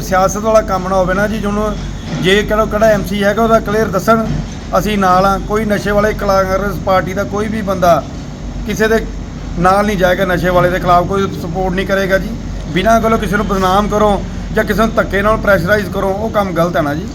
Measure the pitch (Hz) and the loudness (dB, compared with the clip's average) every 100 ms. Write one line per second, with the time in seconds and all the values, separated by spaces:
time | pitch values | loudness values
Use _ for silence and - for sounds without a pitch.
0 | - 185 190 196 220 220 214 190 185 190 | 0 2 2 0 2 2 2 -2 0 0
1 | 185 185 214 214 202 208 214 - - - | 2 0 0 -2 -2 -2 -2 -4 -6 -8
2 | - 165 165 202 196 214 214 214 220 202 | -6 -2 2 2 2 0 0 2 4 2
3 | 180 202 196 214 226 226 214 214 214 180 | 0 0 0 2 0 0 -2 0 0 0
4 | 220 226 220 - - - - 190 175 208 | 2 2 0 -4 -6 -10 -4 -2 0 2
5 | 190 180 196 190 - 214 214 202 196 208 | 4 4 4 0 -2 -2 0 -2 0 0
6 | 208 - 202 190 185 190 202 180 - 185 | 0 0 0 2 2 0 -2 -4 0 0
7 | 185 190 196 202 220 220 190 190 175 156 | 0 -4 -4 -4 -4 -4 -4 2 4 2
8 | 123 - - - - - - 208 220 220 | 0 -10 -12 -10 -10 -8 -6 0 2 2
9 | - - - - - - 175 196 208 202 | 0 -8 -10 -10 -8 0 2 4 2 2
10 | 180 185 190 175 175 180 180 180 180 175 | 2 2 0 0 2 2 2 0 2 2
11 | 180 196 190 - 175 175 190 180 190 196 | 2 0 -2 -4 -6 -4 -2 -2 -2 0
12 | 190 190 - - - - - 156 208 226 | 0 0 -2 -6 -8 -8 -4 0 2 4
13 | 226 226 208 208 208 196 185 190 208 208 | 4 0 0 0 0 0 2 2 2 2
14 | 208 190 - - - 214 220 202 226 220 | 2 2 -4 -8 -4 -2 0 0 2 0
15 | 190 190 202 220 202 196 165 208 180 196 | 0 0 0 0 2 2 2 0 0 -2
16 | 190 190 220 214 196 165 170 170 147 147 | -2 -2 -2 -2 0 0 0 0 -2 -4
17 | 214 | -6